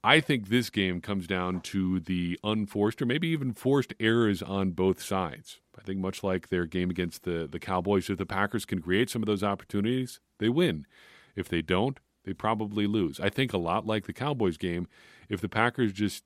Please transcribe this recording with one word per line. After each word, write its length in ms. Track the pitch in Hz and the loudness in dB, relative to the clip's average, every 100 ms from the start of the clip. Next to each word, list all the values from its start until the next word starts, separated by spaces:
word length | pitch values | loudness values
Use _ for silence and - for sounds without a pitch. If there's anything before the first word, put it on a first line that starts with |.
I 160 | 110 156 | 6 6
think 280 | 151 135 98 | 6 -2 2
this 220 | 120 117 | 2 2
game 320 | - 95 90 | 0 0 0
comes 240 | - 101 85 | -2 -4 -2
down 360 | 92 90 90 | -2 0 -2
to 380 | - 98 92 92 | -2 0 2 0
the 400 | 82 90 87 87 | 0 -2 -2 -4
unforced 580 | 104 110 101 107 104 - | -2 -2 -2 0 0 0
or 40 | 123 | -2
maybe 220 | 131 165 | 0 0
even 220 | 160 135 | -2 -4
forced 420 | 110 131 143 - - | -2 2 2 2 0
errors 420 | 110 117 110 95 | 4 6 4 2
on 300 | 95 98 95 | -2 0 0
both 300 | 87 95 92 | 4 2 2
sides. 580 | - 95 85 65 - - _ - | -2 -2 -2 -8 -18 -20 _ -16
I 40 | |
think 180 | - 95 | -8 -4
much 240 | 92 - | -4 -2
like 240 | 98 92 - | -2 -2 -2
their 180 | 92 85 | -2 -2
game 240 | 90 90 | -2 -2
against 340 | 87 87 - | -2 -4 -6
the, 240 | 90 85 78 | -6 -4 -6
the 80 | 82 | -8
Cowboys, 500 | - 92 90 101 87 | -4 -2 2 2 2
if 80 | 95 | -4
the 80 | 92 | -2
Packers 380 | 98 101 107 | -2 0 -2
can 180 | - 98 | -4 -6
create 280 | 80 95 127 | 0 0 0
some 140 | 120 | -2
of 20 | 107 | -2
those 180 | 101 | 0
opportunities, 760 | 101 98 - 104 107 127 127 - _ _ | -2 -4 -4 -2 0 -2 -4 -10 _ _
they 120 | 110 | 0
win. 360 | 135 175 80 - _ - - _ - | 2 0 0 -8 _ -20 -20 _ -10
If 140 | 92 | -2
they 120 | 87 | -2
don't, 380 | 80 92 123 135 _ _ | 2 2 2 -4 _ _
they 100 | - | -12
probably 540 | 95 107 110 107 104 104 | -4 -2 0 -2 0 2
lose. 320 | 107 85 69 | 2 0 0
I 100 | 101 | -2
think 220 | - 135 | 0 0
a 60 | 95 | 0
lot 300 | 85 98 107 | 0 0 0
like 180 | 110 - | -2 -4
the 80 | |
Cowboys 420 | - 139 135 98 80 | -6 -4 2 0 2
game, 300 | 92 85 90 - - - - | -4 -4 -6 -12 -20 -20 -8
if 120 | 98 | -4
the 80 | 104 | -2
Packers 420 | 107 117 127 113 | 2 2 4 0
just 320 | 98 104 - | 2 -2 -2